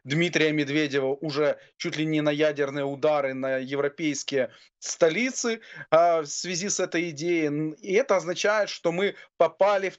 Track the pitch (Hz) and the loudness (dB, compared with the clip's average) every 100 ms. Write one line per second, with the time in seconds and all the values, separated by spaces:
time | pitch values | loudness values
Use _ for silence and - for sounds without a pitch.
0 | 131 156 175 160 156 151 139 147 151 139 | -4 0 0 2 2 2 0 0 0 0
1 | 135 139 156 139 147 135 - _ 170 151 | -2 -2 -4 0 0 -2 -8 _ -6 -2
2 | 156 151 151 147 151 147 139 143 139 135 | 0 2 0 2 2 2 -2 -2 -4 0
3 | 151 151 135 131 131 131 131 139 143 - | 2 2 0 -2 -2 -4 -2 -2 -2 -2
4 | 156 135 - 135 120 - _ _ - - | -4 -4 -2 -2 -2 -6 _ _ -12 2
5 | 165 175 262 254 240 226 - 156 - 160 | 2 4 -2 -2 -4 -4 -8 -18 2 4
6 | 170 165 147 - 175 175 196 - 185 170 | 6 2 0 -8 -6 -4 -4 -2 -2 -2
7 | 170 143 175 170 151 147 156 151 202 196 | -2 -4 -2 0 0 -2 -4 -6 0 0
8 | 269 190 160 175 202 214 196 - 170 175 | 2 0 0 -2 0 0 -2 -2 -2 0
9 | 202 - - - 165 - 196 202 190 | -2 -2 -16 0 0 4 2 4 0